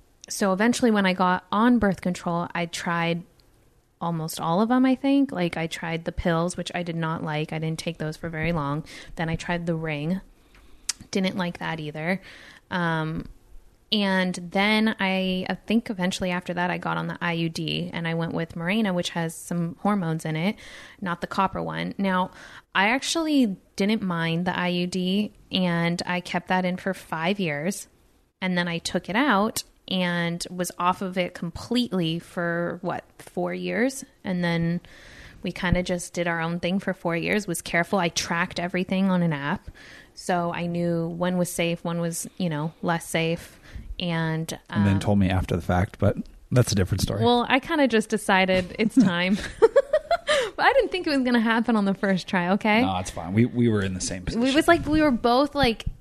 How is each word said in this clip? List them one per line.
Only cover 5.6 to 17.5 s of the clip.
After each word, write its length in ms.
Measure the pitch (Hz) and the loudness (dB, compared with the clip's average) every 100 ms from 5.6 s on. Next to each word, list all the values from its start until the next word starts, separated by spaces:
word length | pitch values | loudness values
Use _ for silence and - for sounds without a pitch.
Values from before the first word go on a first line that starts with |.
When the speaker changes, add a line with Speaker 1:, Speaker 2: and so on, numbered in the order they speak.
| 165 | -6
Speaker 1:
tried 380 | - 165 165 | -6 -6 -6
the 80 | 170 | -4
pills, 440 | - 185 165 175 - | -2 0 2 0 -4
which 140 | 175 | -6
I 80 | 175 | -6
did 140 | 175 165 | -4 -2
not 260 | 160 165 | -2 -2
like. 280 | 165 151 160 | -4 -4 -4
I 60 | 160 | -4
didn't 200 | 160 160 | -4 -4
take 200 | 175 165 | -6 -6
those 180 | 156 156 | -6 -8
for 120 | 165 | -8
very 240 | 160 160 | -4 -2
long. 320 | 170 139 151 - - - - | -2 -2 -4 -6 -14 -12 -6
Then 120 | 165 | -4
I 80 | 165 | -4
tried 300 | - 170 170 | -2 -4 -2
the 80 | |
ring. 460 | 160 160 147 151 190 - _ _ - - - - - - | -4 -4 -4 -2 -4 -6 _ _ -20 -20 -14 -12 -12 -6
Didn't 260 | 202 185 202 | -2 -2 -2
like 220 | 175 - | -4 -4
that 220 | 165 160 | -6 -6
either. 400 | 151 156 160 190 - - - - - | -8 -6 -2 -4 -6 -20 -20 -20 -6
Um, 560 | 180 170 160 156 165 - - _ - - _ - | -2 0 0 -2 -6 -10 -16 _ -20 -20 _ -2
and 420 | 214 196 190 185 180 175 | 0 2 2 0 -2 -2
then 460 | 190 208 214 220 214 | 0 2 4 2 0
I, 480 | 190 190 190 185 - | 0 0 0 -2 -4
I 60 | |
think 360 | 185 - 220 - | -6 0 0 0
eventually 400 | 185 180 - 185 | -2 -2 -2 -2
after 200 | 180 - | -4 -4
that, 160 | 175 180 | -2 -2
I 80 | 170 | -2
got 180 | 175 165 | -4 -4
on 100 | 165 | -4
the 100 | - | -4
I 120 | 175 | -2
U 140 | 165 | -2
D 420 | 165 | -2